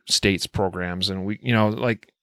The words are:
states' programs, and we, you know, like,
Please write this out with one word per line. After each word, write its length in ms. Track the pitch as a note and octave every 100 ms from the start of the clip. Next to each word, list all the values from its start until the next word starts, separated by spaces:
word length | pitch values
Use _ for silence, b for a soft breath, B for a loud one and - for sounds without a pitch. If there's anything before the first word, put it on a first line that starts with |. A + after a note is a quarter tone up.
| -
states' 380 | - G2+ F#2 -
programs, 600 | - F#2+ F#2 F2+ F2+ F#2+
and 160 | F#2+ F#2+
we, 140 | G#2+
you 120 | B2
know, 160 | A2+ G#2+
like, 420 | A2 A#2+ A2 - _